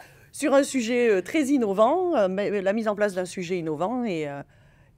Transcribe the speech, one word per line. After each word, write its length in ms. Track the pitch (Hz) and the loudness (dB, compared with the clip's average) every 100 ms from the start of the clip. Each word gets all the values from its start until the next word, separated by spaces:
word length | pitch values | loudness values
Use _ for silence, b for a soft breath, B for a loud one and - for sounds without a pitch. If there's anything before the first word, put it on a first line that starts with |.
| - - | -4 -20
<laughs> 160 | - | -20
sur 220 | - 285 | -6 2
un 100 | 277 | 4
sujet, 460 | 285 262 220 247 233 | 2 0 0 2 2
euh, 120 | 196 | 2
très 240 | 185 320 254 | 0 0 2
innovant, 720 | 285 220 190 226 339 370 294 | 2 2 4 4 4 2 2
euh, 120 | 190 | 0
mais, 220 | 190 196 | 0 -2
mais 100 | 202 | -2
la 120 | 190 | 0
mise 140 | 214 220 | -2 -2
en 80 | 202 | 0
place 200 | 208 185 | 0 -2
d'un 100 | 180 | -6
sujet 320 | 196 170 185 | -6 -4 -4
innovant 460 | 160 147 185 254 240 | -4 -4 -2 -2 -4
et, 240 | 165 147 | -4 -6
euh, 120 | 143 - b b b b | -8 -14 b b b b